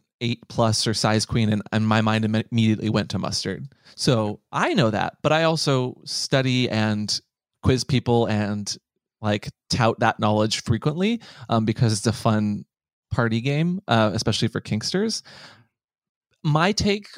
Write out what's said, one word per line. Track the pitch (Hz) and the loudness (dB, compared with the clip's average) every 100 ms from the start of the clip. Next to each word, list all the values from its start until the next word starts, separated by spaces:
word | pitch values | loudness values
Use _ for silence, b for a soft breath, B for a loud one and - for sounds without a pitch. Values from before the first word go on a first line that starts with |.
| _ _ | _ _
eight | 117 120 - | -6 -6 -6
plus | - 113 107 - | 0 0 2 -2
or | |
size | 107 113 107 - | 0 2 2 0
queen, | 117 110 | 0 0
and, | 107 - | 0 -2
and | 110 110 | -2 2
my | 107 | 2
mind | 110 110 | 2 2
imme-, | 110 110 - | 0 0 0
immediately | 117 110 107 110 | 2 4 2 0
went | 107 101 | -2 -2
to | 98 | -4
mustard. | - - 98 95 139 b b - | -4 -4 -6 -8 -12 b b -4
So | - 120 107 104 _ | 0 2 0 -6 _
I | 127 254 | -2 0
know | 302 117 | 2 2
that, | 104 90 - | 2 -2 -2
but | 147 | 0
I | 156 | 2
also | 165 160 - 135 127 - 73 | 2 0 0 0 -2 -6 -10
study | - - 135 131 127 123 | -8 0 0 2 2 0
and | 110 110 107 104 - - _ _ _ | 0 0 0 -2 -6 -8 _ _ _
quiz | - 127 | 0 0
people | - 127 117 120 117 | 0 0 2 2 2
and, | 107 104 104 101 - _ _ _ _ | 0 -2 -4 -6 -10 _ _ _ _
like, | 110 104 - - - | -4 -4 -4 -16 -6
tout | - 113 - | 0 2 2
that | 113 - | 0 2
knowledge | 110 107 110 - | 2 2 0 -2
frequently, | - 113 151 151 196 233 B B 120 | -2 -2 -2 0 0 -2 B B -2
um, | 117 110 | 0 0
because | 110 117 | 2 0
it's | 107 117 | 2 -2
a | |
fun | 104 120 107 104 104 - _ _ _ _ | 0 0 0 0 -4 -10 _ _ _ _
party | - 113 117 | -2 0 0
game, | 123 143 170 180 - | -2 -2 -2 -2 0
uh, | 117 110 | 2 2
especially | 95 110 104 113 | 0 -2 -2 -2
for | 113 | -4
kinksters. | - 104 - 180 220 214 B B B B B _ _ _ _ _ _ _ | -4 -4 -4 -2 -2 -6 B B B B B _ _ _ _ _ _ _
My | 160 151 175 | 0 2 2
take | 214 208 202 208 | 0 0 -2 -6